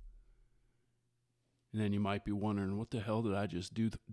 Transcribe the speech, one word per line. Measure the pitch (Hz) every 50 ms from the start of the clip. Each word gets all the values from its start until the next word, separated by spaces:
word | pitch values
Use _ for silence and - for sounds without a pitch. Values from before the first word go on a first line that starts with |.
| - - - - - - - - - _ _ _ _ _ _ _ _ _ _ _ _ _ _ _ _ _ _ _ _ _ _ _ _ -
And | - 107
then | 107 101
you | 101 101
might | 104 98 101 101 -
be | 104
wondering, | 101 101 101 107 104 101 98 95 98 104
"What | 117 -
the | - 117
hell | 98 113 107 113
did | 117 107 95
I | 98 104
just | 92 80 87 98 - -
do | 113 113 113
th-, | - - _ -